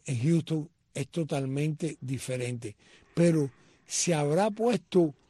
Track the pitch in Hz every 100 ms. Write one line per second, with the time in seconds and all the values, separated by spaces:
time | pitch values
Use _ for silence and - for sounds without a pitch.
0 | - 123 139 165 160 160 147 _ _ -
1 | 135 170 151 147 135 135 151 151 160 -
2 | 127 131 - 127 123 120 117 - _ -
3 | _ - 170 160 139 - _ _ - -
4 | - 156 143 160 214 208 233 208 - 185
5 | 165 -